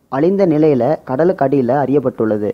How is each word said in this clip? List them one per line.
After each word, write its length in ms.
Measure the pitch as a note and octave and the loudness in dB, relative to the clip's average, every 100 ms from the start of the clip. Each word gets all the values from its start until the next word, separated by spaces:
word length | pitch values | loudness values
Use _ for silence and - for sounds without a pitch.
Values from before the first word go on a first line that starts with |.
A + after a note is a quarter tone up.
| - | -10
அழிந்த 380 | C3+ E3 G3 F#3 | -2 0 2 0
நிலையில 560 | D3+ D#3 C3 B2 D#3 | 2 2 2 0 -2
கடலுக்கு 400 | - C3 F3 F3+ | -4 -2 0 0
அடியில 240 | C3+ C#3 A#2+ | 0 0 0
அறியப்பட்டுள்ளது. 840 | C#3+ C3 C#3+ B2+ A#2 A2 G#2+ G#2 | 0 0 0 -2 -2 -2 -2 -4